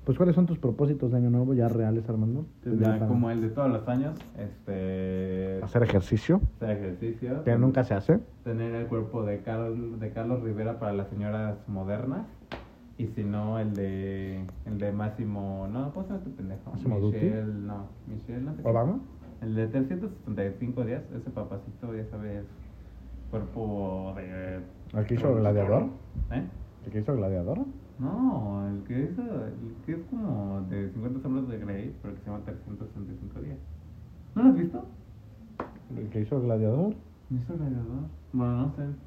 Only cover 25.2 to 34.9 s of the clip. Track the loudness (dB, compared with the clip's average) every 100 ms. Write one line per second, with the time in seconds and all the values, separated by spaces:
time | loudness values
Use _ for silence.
25.2 | 4 6 6 6 6 4 4 -6 -10 -4
26.2 | -2 -2 -4 -8 -14 -12 -6 -2 0 2
27.2 | 2 0 0 -2 -4 -8 -14 -6 -2 4
28.2 | 4 2 -2 -2 -2 -4 -2 -2 0 -2
29.2 | -4 -4 -6 -8 -10 -10 -6 -6 -4 -4
30.2 | -2 -2 -2 -4 -2 -2 -4 -4 -4 -4
31.2 | -2 -2 -2 -4 -4 -6 -6 -8 -10 -10
32.2 | -8 -8 -8 -10 -10 -10 -10 -8 -10 -8
33.2 | -10 -8 -8 -10 -12 -14 -14 -16 -16 -18
34.2 | -4 8 10 10 2 -2 -10